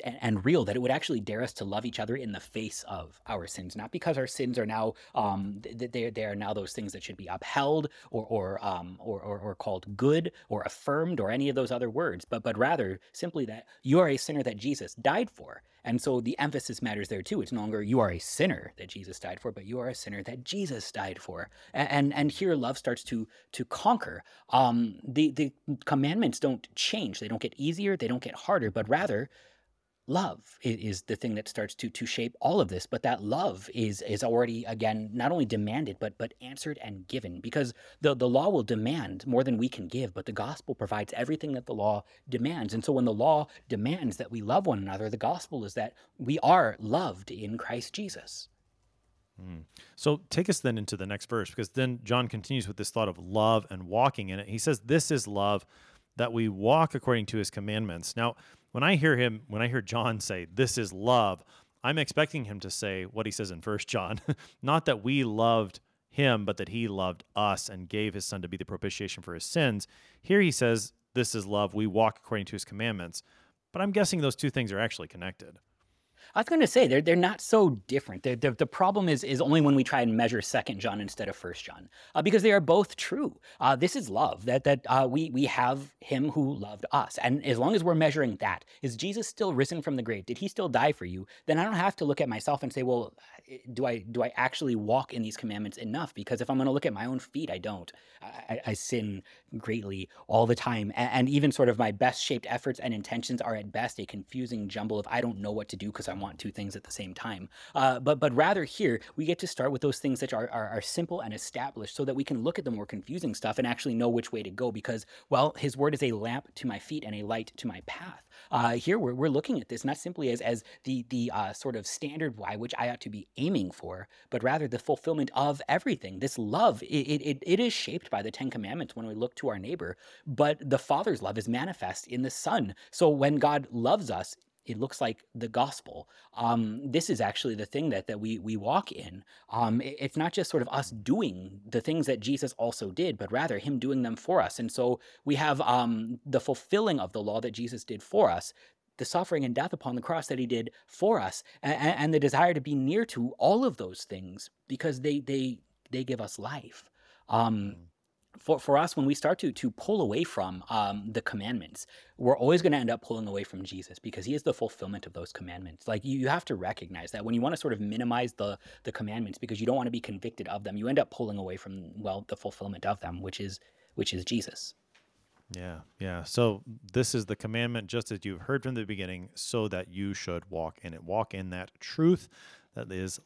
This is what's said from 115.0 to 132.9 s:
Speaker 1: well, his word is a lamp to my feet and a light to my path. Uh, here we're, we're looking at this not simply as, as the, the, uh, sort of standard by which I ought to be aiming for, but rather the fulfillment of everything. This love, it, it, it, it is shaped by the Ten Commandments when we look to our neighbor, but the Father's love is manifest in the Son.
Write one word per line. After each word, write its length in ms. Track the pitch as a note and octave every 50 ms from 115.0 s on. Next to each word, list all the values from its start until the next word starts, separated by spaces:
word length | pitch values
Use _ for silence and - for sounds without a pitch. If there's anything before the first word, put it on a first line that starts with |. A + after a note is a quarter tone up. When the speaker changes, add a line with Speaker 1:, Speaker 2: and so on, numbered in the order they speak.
| - - - - - -
Speaker 1:
well, 240 | C#3+ B2+ C3+ D3+ D3+ -
his 180 | - C#3+ B2
word 200 | C3 C#3+ D3+ D3+
is 80 | C3+ D3
a 80 | C3
lamp 420 | A#2 G#2 G#2 A2+ A#2+ - - - _
to 140 | - - B2+
my 100 | G#2+ G#2
feet 260 | - - D#3 D3+ -
and 120 | G#2+ G#2+
a 80 | G#2 G#2
light 280 | G#2 A2+ A2+ A2 - - -
to 80 | -
my 160 | B2 G2 F2+ - -
path. 400 | - - E3+ F#3 - - - _ - - - -
Uh, 220 | - B2+ A#2+ A#2+ A#2
here 260 | A#2+ - - F#3 A#3
we're, 160 | F#3+ B2 B2
we're 140 | B2+ C#3+ D#3+
looking 300 | C3+ C#3 - - B3+ D3
at 80 | A#2 -
this 160 | A#2+ A2+ -
not 140 | C3+ D3 -
simply 320 | - F3 F3+ - D3+ B2+
as, 120 | A#2+ A#2+
as 220 | - A2+ A#2+ A2+ - - - - -
the, 200 | C3 C3 B2+ A#2+ -
the, 220 | C3+ B2 A#2 A#2+ -
uh, 200 | G#2 G#2 F#2+ G2
sort 220 | - - C#3 B2
of 120 | A2 G2+ -
standard 480 | - - - D3 C#3+ D#3 D#3 D3 A#2
by 200 | G#2+ G2+ F2+ G#2+
which 200 | G#2 A2+ B2 - -
I 120 | A#2+ A#2+
ought 120 | B2 -
to 80 | - A2
be 180 | G#2 G#2 - - _ -
aiming 340 | C3+ E3 G3 C#3+ G2 F2
for, 360 | - - - - F2+ F#2 F#2 - _ - - _
but 140 | - A#2+ G#2+
rather 240 | B2+ C#3 D#3+ D3+ B2+
the 100 | A#2+ A#2
fulfillment 540 | - - D3+ - - - E3 D#3 C#3 - -
of 260 | - C#3 D3 D3 C#3+ - -
everything. 500 | C#3+ D#3 - C#4+ G3+ - - F#2+ F#2+ F#2+
This 180 | A2 C3+ - -
love, 460 | A2+ G#2 G#2+ E3 A3 A3+ C3+ G#2 -
it, 40 | -
it, 340 | - D3+ C3+ D3 D3+ D3+ C#3
it, 200 | D3+ C#3+ C3+ - -
it 120 | F3 G3
is 140 | B3 A#3+ -
shaped 380 | - - - - F3 - -
by 100 | - G#2
the 80 | G2+ A2
Ten 220 | G#2+ - C3+ C3
Commandments 440 | - A#2 G#2 G2 A#2+ - A2+ - -
when 120 | - A2+ A2+
we 80 | G#2+
look 180 | G#2+ A2+ - -
to 120 | - - C3
our 100 | A2 G2+
neighbor, 380 | F#2+ A2+ E3 F3 G2+ F2 F#2 - - - - - _ -
but 300 | C3+ A2 D3 D3 D3+ D3+ - C#3+
the 80 | C3 C3
Father's 460 | - - C#3+ C#3+ G3+ A3 E3+ G#2 F#2+
love 160 | F#2+ G#2 A2
is 80 | G#2 A2
manifest 580 | A#2 A#2+ C#3+ F#3 F#3 - - F#2 F#2+ - - -
in 140 | A#2+ B2
the 80 | B2+ B2+
Son. 460 | - - - D#3 G3+ A3+ B2+ G2 G2 - - -